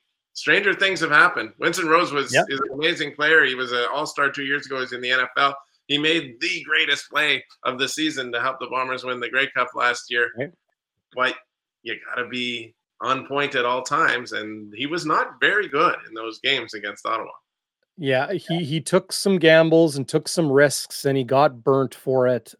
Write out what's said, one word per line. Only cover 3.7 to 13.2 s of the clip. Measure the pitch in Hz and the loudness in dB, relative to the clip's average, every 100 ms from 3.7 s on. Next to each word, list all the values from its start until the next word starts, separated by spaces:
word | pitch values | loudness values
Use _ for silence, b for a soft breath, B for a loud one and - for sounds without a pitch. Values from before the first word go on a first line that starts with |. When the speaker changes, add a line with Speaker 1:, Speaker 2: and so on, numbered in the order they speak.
Speaker 1:
an | 123 120 | -2 -2
all-star | 139 151 - 139 | -2 -4 -2 -2
two | 131 | -2
years | 139 143 131 | -4 -4 -4
ago. | 131 | -6
He's | 127 | -6
in | 123 | -4
the | 123 | 0
N | 127 | 0
F | 123 135 | 2 2
L. | 139 139 b b - | 0 0 b b -4
He | 147 | 0
made | 156 165 139 117 | 2 0 -2 -8
the | 170 170 | -8 -6
greatest | 139 156 151 143 - | -2 0 0 -2 -2
play | 143 151 131 - _ | 0 0 0 -4 _
of | 131 127 | -6 -2
the | 135 | -4
season | - 156 135 123 | -2 -4 -4 -6
to | 117 | -4
help | 131 131 | -4 -4
the | 120 | -6
Bombers | 127 131 127 | -6 -4 -6
win | 127 123 | -8 -6
the | 117 | -4
Grey | 131 135 | -2 -2
Cup | 131 123 | -2 -4
last | 123 120 120 - | 0 -2 -2 -4
year. | 120 117 110 | -2 -2 -4
Speaker 2:
Right. | 147 - _ _ _ _ _ | -10 -12 _ _ _ _ _
Speaker 1:
But | 127 127 - _ _ _ _ | -4 -4 -4 _ _ _ _
you | 113 104 - | -12 -12 -8
gotta | 113 117 | -8 -6
be | 123 123 120 113 _ _ - | -6 -6 -8 -12 _ _ -8
on | 117 131 | -4 -4